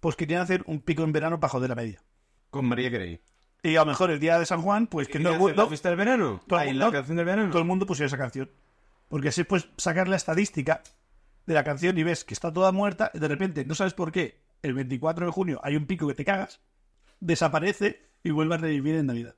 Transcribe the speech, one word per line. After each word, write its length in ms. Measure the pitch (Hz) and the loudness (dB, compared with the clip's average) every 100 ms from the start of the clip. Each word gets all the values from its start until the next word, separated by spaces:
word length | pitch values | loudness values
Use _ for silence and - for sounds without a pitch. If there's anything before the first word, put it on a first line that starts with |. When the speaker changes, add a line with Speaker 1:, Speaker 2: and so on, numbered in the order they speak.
Speaker 1:
Pues 160 | 170 147 | -2 -2
querían 260 | 151 170 | -2 -2
hacer 200 | 175 185 - | 0 -2 -2
un 140 | 156 | -6
pico 220 | - 151 | -2 0
en 100 | 160 | 0
verano 280 | 151 156 165 | 0 0 -2
para 100 | 151 | -2
joder 200 | 131 127 | 0 -2
la 60 | 120 | -2
media. 260 | 117 98 _ _ _ _ _ | -6 -10 _ _ _ _ _
Speaker 2:
Con 160 | 139 127 | -2 0
María 240 | 120 127 | 0 -2
Carey. 300 | 117 90 82 _ _ _ _ | -2 -6 -10 _ _ _ _
Speaker 1:
Y 140 | 170 160 | 2 4
a 40 | |
lo 60 | 151 | 4
mejor 240 | 143 185 | 4 2
el 100 | 151 | 2
día 180 | 156 165 | 4 4
de 80 | 165 | 2
San 160 | 170 | -2
Juan, 240 | 170 202 226 | 0 0 0
pues 220 | 165 139 | -2 -4
que 60 | |
Speaker 2:
¿Querían 200 | 147 170 | 0 2
Speaker 1:
todo 0 | |
el 40 | 160 | 4
Speaker 2:
hacer 120 | 196 160 | 4 6
Speaker 1:
mundo, 60 | |
Speaker 2:
la 40 | 214 | 2
fiesta 200 | 151 185 | 2 -2
del 100 | 175 | 0
verano? 420 | 208 254 165 98 - | 2 2 2 -2 0
Speaker 1:
todo 140 | 175 | 0
el 60 | 139 | 2
Speaker 2:
Ay, 60 | |
Speaker 1:
mundo, 120 | 135 220 | 2 2
Speaker 2:
la 60 | |
canción 240 | 143 131 165 | 2 -2 -2
del 100 | 170 | 0
verano. 240 | 196 214 | 0 2
Speaker 1:
todo 120 | 170 | 2
el 60 | 165 | 2
mundo 180 | 185 190 | 0 0
pusiera 200 | 135 147 | 0 -2
esa 120 | 127 | -2
canción. 320 | 131 135 135 _ _ _ _ _ _ | -6 -6 -10 _ _ _ _ _ _
Porque 200 | 147 143 | -2 -2
así 160 | 160 | 0
pues 240 | 170 190 - - | 0 0 -2 -6
sacar 300 | - 165 185 | -2 0 0
la 100 | 190 | 0
estadística 680 | - 160 202 - 139 156 - _ _ _ _ _ - | 0 0 0 -2 -2 -2 -2 _ _ _ _ _ 0
de 80 | |
la 100 | 160 | 0
canción 320 | - 139 170 190 | 2 0 0 2
y 40 | |
ves 200 | 160 160 | 0 -2
que 100 | - | -6
está 180 | 107 175 | -6 -4
toda 180 | 160 190 | 2 4
muerta, 380 | 190 202 180 - | 4 0 0 -4
de 120 | - 151 | -2 -2
repente, 380 | 147 190 151 | 0 -2 -4
no 100 | 139 | -6
sabes 200 | 156 190 | -2 -2
por 180 | 180 170 | -2 -4
qué, 280 | 170 147 - _ _ | -2 -4 -6 _ _
el 120 | 151 | -4
veinticuatro 520 | 127 131 131 156 165 175 | -4 -4 -4 -2 -2 -4
de 60 | |
junio 280 | 170 185 143 | -2 -2 -2
hay 120 | 139 147 | -2 -2
un 100 | 147 | -2
pico 200 | 180 147 | -4 -4
que 80 | |
te 100 | 139 | -4
cagas, 360 | 147 196 190 - _ _ _ _ _ _ | -2 -2 -4 -12 _ _ _ _ _ _
desaparece 840 | 175 165 160 156 175 202 202 - _ _ | -2 2 2 2 0 0 -2 -4 _ _
y 80 | - | -4
vuelve 260 | 151 156 170 | 0 0 0
a 20 | |
revivir 380 | 160 151 139 160 | 0 0 0 0
en 100 | 143 | 0
Navidad. 280 | 117 117 | -2 -8